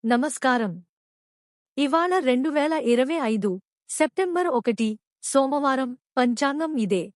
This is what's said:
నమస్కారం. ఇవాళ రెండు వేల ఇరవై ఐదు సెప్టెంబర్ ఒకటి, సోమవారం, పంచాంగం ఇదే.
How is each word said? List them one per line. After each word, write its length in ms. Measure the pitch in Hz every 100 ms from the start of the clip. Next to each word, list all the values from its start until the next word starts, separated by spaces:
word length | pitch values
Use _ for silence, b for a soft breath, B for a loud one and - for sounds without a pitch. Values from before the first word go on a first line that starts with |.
| 226
నమస్కారం. 760 | 240 285 - 262 247 214 170 - _ _ _ _ _ _ _ _ -
ఇవాళ 420 | 285 320 349 370
రెండు 300 | 262 247 294
వేల 240 | 294 294
ఇరవై 420 | 311 240 240 262 330
ఐదు 460 | 233 220 202 185 _ _ _
సెప్టెంబర్ 580 | - 311 - 370 349 349
ఒకటి, 520 | 254 240 220 226 214 _ _
సోమవారం, 760 | - 269 269 285 277 262 262 247 _ -
పంచాంగం 600 | 247 226 277 285 320 294
ఇదే. 320 | 208 185 190